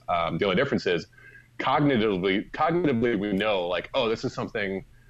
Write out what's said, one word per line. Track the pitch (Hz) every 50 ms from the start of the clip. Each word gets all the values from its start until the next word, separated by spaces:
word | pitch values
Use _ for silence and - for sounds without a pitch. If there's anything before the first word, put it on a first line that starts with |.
| - -
Um, | 90 85 85 80 82 82
the | 98
only | 101 92 95
difference | 139 135 127 98 -
is | 98 90 82 - - - - - - - - - - _ -
cognitively, | - - 131 151 147 143 135 117 104 110 101 90 87 98 95 104 - -
cognitively | - - 156 165 165 175 180 151 131 113 120 120 120 98
we | 98 104 104
know, | 95 104 110 104 95 87 87
like, | 90 87 87 - -
"Oh, | 135 123 110
this | 113 113 -
is | 127 -
something | - 117 95 - 113 101 98 95 95 - - - - - -